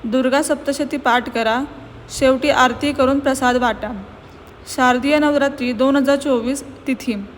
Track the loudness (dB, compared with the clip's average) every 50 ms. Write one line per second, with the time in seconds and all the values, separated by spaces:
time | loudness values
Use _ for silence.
0 | -6 -2 -2 0 2 2 2 2 2 0 -2 -4 -2 -4 -2 -2 -2 -4 -4 -2
1 | 0 2 2 2 0 -2 -4 -2 0 0 0 0 -2 -6 -10 -16 -18 -18 -18 -20
2 | -18 -14 -6 0 2 2 2 2 2 0 4 4 4 4 2 0 -2 -4 0 2
3 | 2 2 2 2 2 0 0 2 0 2 2 2 2 0 -2 -2 -6 -10 -10 -10
4 | -12 -16 -18 -20 -20 -20 -20 -20 -20 -20 -20 -20 -16 -12 -2 2 2 4 4 2
5 | 2 2 2 4 4 2 2 2 2 0 -2 -2 -4 -4 0 0 2 2 4 2
6 | 4 2 2 2 2 0 0 0 0 -2 -4 -4 -6 -14 -18 -12 -4 -4 -4 -4
7 | -4 -6 -6 -6 -8 -12 -16